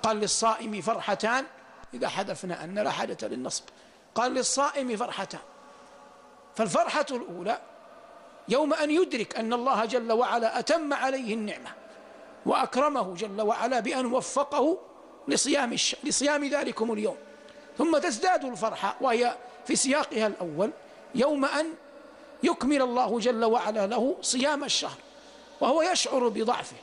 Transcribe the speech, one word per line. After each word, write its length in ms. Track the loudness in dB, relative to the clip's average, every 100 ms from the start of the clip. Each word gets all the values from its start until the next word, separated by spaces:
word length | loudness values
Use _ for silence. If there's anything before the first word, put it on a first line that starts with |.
قال: 140 | 0 0
"للصائم 640 | 0 2 2 2 -4 -4
فرحتان 640 | -2 -2 0 0 2 0 -2 -14 -20 -20 -16
إذا 140 | -4 -4
حدثنا 560 | -2 -6 -6 -6 -8
أن 160 | -6 -4
لا 120 | -2
حدث 320 | -2 -6 -6
للنصب"، 400 | -8 -6 -6 -8 -10 -20 -20 -20 -6 -2
قال: 180 | 0
"للصائم 640 | 0 0 0 0 0 -4 -2
فرحتان". 440 | -4 -4 -8 -10 -16 -20 -20 -20 -20 -20 -20 -20 -20 -20 -16 -2
فالفرحة 500 | 0 2 2 0 -2
الأولى 500 | -4 -6 -8 -4 -4 -6 -20 -20 -20 -20 -20 -20 -20 0
يوم 240 | 2 4
أن 180 | 2 4
يدرك 440 | 4 4 0 -2 -4
أن 180 | -2
الله 320 | 0 2 2 2
جل 260 | 0 2
وعلا 480 | 2 2 2 2 0
أتم 340 | 2 2 2
عليه 400 | 0 0 -2 -2
النعمة 360 | -4 -4 -8 -12 -16 -20 -20 -20 -20 -20 -8 0
وأكرمه 680 | 0 2 2 2 2 -2
جل 280 | -4 -6 -2
وعلا 380 | 0 2 2 0
بأن 260 | 0 -2 0
وفقه 720 | 0 0 -2 0 2 2 2 -4 -20 -20 -14 -2
لصيام 460 | 0 2 2 2
الش-، 220 | 0 -2 -2
لصيام 420 | -2 0 2 2 0
ذلكم 480 | -2 -2 -2 -2
اليوم، 240 | 0 -2 -4 -14 -20 -20 -20 -20 -2
ثم 200 | 2 4
تزداد 480 | 2 0 2 2 0
الفرحة، 500 | -4 -4 -2 -4 0
وهي 340 | 0 2 2 0 -12 -16 -2
في 80 | 0
سياقها 520 | 2 2 0 0 0
الأول، 440 | -2 -6 -2 -2 -2 -18 -20 -8 0
يوم 300 | 2 2 0
أن 200 | 0 -2 -6 -18 -20 -20 -20 -20 -2
يكمل 380 | 0 2 2 2
الله 380 | 2 2 2 2
جل 260 | 2 2 4
وعلا 420 | 2 2 0 0
له 280 | 2 0 0
صيام 420 | -2 0 2 0
الشهر، 340 | -2 -2 -4 -10 -20 -20 -20 -20 -20 -2
وهو 200 | 2 4
يشعر 460 | 4 2 2 2 2
بضعفه 500 | 2 0 0 -4 -14